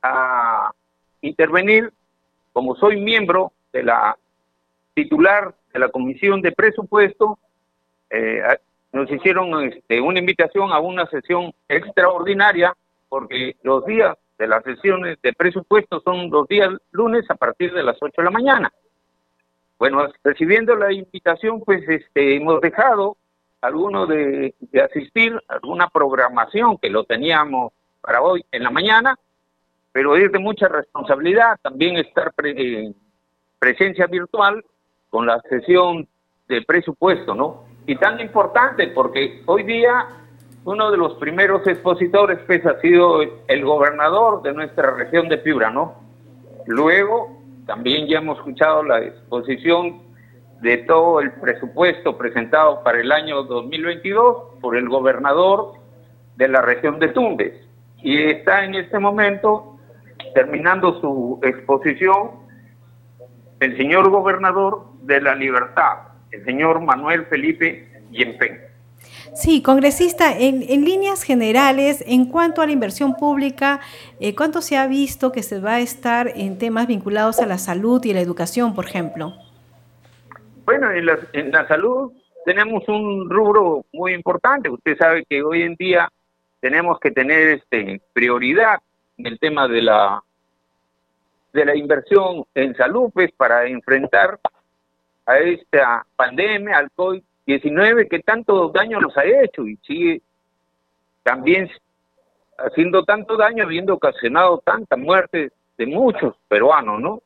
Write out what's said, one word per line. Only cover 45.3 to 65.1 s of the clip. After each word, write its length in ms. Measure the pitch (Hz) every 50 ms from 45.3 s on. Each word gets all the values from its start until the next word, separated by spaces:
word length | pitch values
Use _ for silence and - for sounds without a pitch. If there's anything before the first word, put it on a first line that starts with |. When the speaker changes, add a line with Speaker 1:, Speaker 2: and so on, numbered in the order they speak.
| 156
Speaker 1:
Piura, 320 | 143 - 156 151 127 110 110
¿no? 260 | 113 135 156 165 - - - - - _ - - - - - - - - -
Luego, 760 | - 113 127 151 160 175 190 202 208 220 233 226 - - - - - - - -
también 420 | - 107 110 120 123 139 151 151
ya 100 | 143 160
hemos 200 | 156 156 156 143 -
escuchado 440 | - 143 127 - 156 156 156 151 151
la 160 | 147 123 117
exposición 1000 | - - - - - - 120 123 120 139 131 127 - 165 170 175 175 175 170 - - - - _ - _ _ - _ _ - -
de 160 | 113 117 120
todo 420 | 117 - - 165 160 165 170 170 151
el 140 | 143 135 -
presupuesto 840 | - - 123 117 - - 120 - 143 175 180 160 - - 160 117
presentado 640 | - 127 117 113 120 113 117 - 151 156 123 120 120 -
para 180 | 123 117 117
el 100 | 117 127
año 320 | 147 156 156 156 151 139 139
dos 220 | 123 123 120 117
mil 180 | 127 156 160 160
veintidós 540 | 170 175 170 - 190 196 220 233 240 233 233 - - - -
por 160 | - 123 117
el 100 | 123 123
gobernador 840 | 120 127 135 127 135 127 120 139 139 143 165 180 190 196 202 208 - - - - - - - - _ _ _ _ _ _
de 100 | - 127
la 140 | 135 131 131
región 380 | 120 117 123 120 - 151 147 -
de 100 | 160 156
Tumbes. 440 | - 262 247 220 170 117 101 - - - - _ _ _ _ _ _ _
Y 160 | - 139 139 147
está 420 | 151 156 151 - - - 190 202 196
en 120 | 190 190
este 220 | 190 180 - -
momento 800 | 208 196 202 202 208 208 202 202 196 - 214 208 214 - - - - - - - - - - - - - - -
terminando 680 | 135 127 143 147 147 156 175 185 185 180 180 156 170
su 400 | - 147 139 135 120 120 127 117 139
exposición 880 | 131 127 - - - 139 135 - 156 143 - 185 190 190 202 208 233 - - - - - - - _ _ _ _ _ _ _ _ _ _ _ - - _ - _ - _ _
el 160 | 135 131 117
señor 340 | 113 135 143 165 185 190 196
gobernador 760 | 190 202 185 196 185 185 190 185 180 196 196 196 208 208 - - - -
de 180 | - 131